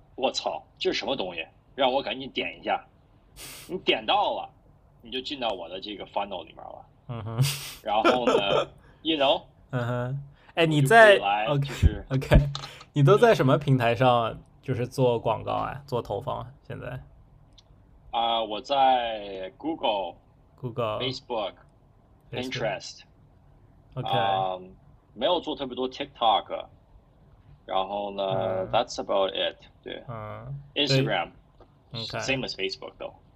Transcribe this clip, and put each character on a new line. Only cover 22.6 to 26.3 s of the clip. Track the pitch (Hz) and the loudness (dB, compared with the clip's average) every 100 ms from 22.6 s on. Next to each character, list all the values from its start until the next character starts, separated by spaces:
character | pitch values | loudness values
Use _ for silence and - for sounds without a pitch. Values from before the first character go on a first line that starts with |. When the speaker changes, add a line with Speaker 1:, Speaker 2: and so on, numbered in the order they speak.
| 110 92 - - - _ - _ - - - _ - | -4 -4 -10 -18 -20 _ -20 _ -20 -20 -20 _ -14
Speaker 2:
OK。 | 131 107 | -8 -2
Speaker 1:
啊， | 101 98 95 92 92 92 - - - _ | 0 2 2 -2 -4 -12 -20 -20 -20 _
没 | 104 | -2
有 | 151 170 | 0 0
做 | 156 | -2
特 | 139 | -6
别 | 131 | -6
多 | 120 127 | -4 -4
TikTok。 | - 135 - 113 | -6 -12 2 4